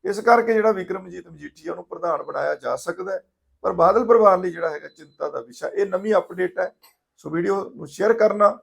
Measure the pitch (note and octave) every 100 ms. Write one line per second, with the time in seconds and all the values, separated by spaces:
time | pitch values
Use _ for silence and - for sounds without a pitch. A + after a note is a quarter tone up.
0 | F#3+ G3+ A3 A#3+ A3+ A3 G#3+ G3 F3+ F#3+
1 | F#3 F3+ E3+ D#3 D3 _ D#3 E3+ F3 F3
2 | F3 D3+ D3+ D3 C#3+ D3 B2 C3 - F3
3 | F#3 F#3+ _ _ _ _ - F3 E3+ G#3+
4 | A#3 A#3 G#3 F#3 F#3 E3 E3 D3 - _
5 | D3+ C#3 D3 C#3 A#2+ - D3+ G3+ G3+ F#3
6 | G#3 G3+ - F3 F3+ - F#3 _ _ _
7 | _ _ D3+ D#3+ F3+ G3 - B3+ C3 C#3+
8 | G#3 A3+ G#3 G3+ G#3 G#3